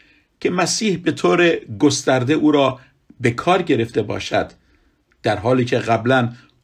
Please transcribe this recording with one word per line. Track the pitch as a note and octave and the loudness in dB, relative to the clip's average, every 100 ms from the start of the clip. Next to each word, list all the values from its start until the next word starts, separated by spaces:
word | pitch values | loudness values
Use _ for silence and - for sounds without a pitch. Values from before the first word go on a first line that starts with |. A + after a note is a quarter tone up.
| _ _ _ _ | _ _ _ _
که | G3 | -4
مسیح | F3+ E3+ - A3 F3 | -2 -2 -2 -2 -2
به | E3 | -2
طور | C3+ F3 F3 E3+ D#3+ - G#2 | -2 0 2 2 0 -6 0
گسترده | D3 - - B2+ B2 | 0 2 0 0 2
او | D#3 D3+ | 2 2
را | D3 C3 B2 - _ _ - | 4 2 -2 -16 _ _ -4
به | A#2+ | -4
کار | A#2+ - F#3 | -2 0 0
گرفته | F3 B2 A#2 - | 2 0 0 -4
باشد، | G#2+ G2 - G2+ - - _ _ _ _ _ _ | -4 -6 -4 -4 -4 -10 _ _ _ _ _ _
در | A#2+ G2+ | -4 -2
حالی | A2 B2+ B2 | 0 0 0
که | B2 | -2
قبلاً | G#2+ A#2 A2+ C3 A#2+ A#2+ _ _ | 0 0 2 2 0 -6 _ _